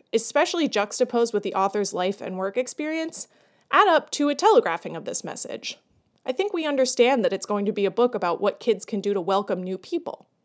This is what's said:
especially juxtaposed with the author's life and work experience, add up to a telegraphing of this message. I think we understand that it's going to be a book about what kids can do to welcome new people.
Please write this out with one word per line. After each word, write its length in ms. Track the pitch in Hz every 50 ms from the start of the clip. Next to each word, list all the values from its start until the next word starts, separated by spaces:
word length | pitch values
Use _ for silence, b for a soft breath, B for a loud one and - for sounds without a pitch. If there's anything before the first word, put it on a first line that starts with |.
| _ _ -
especially 560 | 220 220 - - 285 294 - - 339 311 247
juxtaposed 640 | - 214 202 208 - - 254 254 - 233 233 233 214
with 100 | 202 -
the 120 | 196 -
author's 400 | 185 190 202 196 208 202 190 -
life 260 | 180 180 190 202 -
and 180 | - - 185 185
work 200 | 190 196 196 247
experience, 680 | 254 247 - - 302 311 320 320 320 330 - - - - b b b b b b b b
add 180 | b 302 415 392
up 220 | 330 294 254 - -
to 160 | - 285 294
a 60 | 285
telegraphing 640 | 277 - 453 427 262 - 175 165 165 - - 165
of 100 | 165 -
this 180 | - - - -
message. 540 | 160 - - - - - - - - - - _ _ _ _ _ _ _ _ -
I 60 | - 254
think 200 | - 381 415 403
we 140 | 339 311
understand 580 | 302 285 262 262 254 - - 240 247 277 254 196
that 80 | 175 196
it's 140 | 190 -
going 180 | - 208 202 202
to 60 | 202 -
be 140 | 208 196
a 40 | 190
book 240 | 190 - 240 240 240
about 260 | 196 - 175 170 -
what 200 | 190 202 - -
kids 240 | - 247 214 190 -
can 160 | - - 196
do 140 | 185 202 202
to 60 | 196
welcome 420 | 170 180 196 196 202 208 202 185 185
new 160 | 185 190 185
people. 480 | - - 349 320 - - - - _ _ _ _ _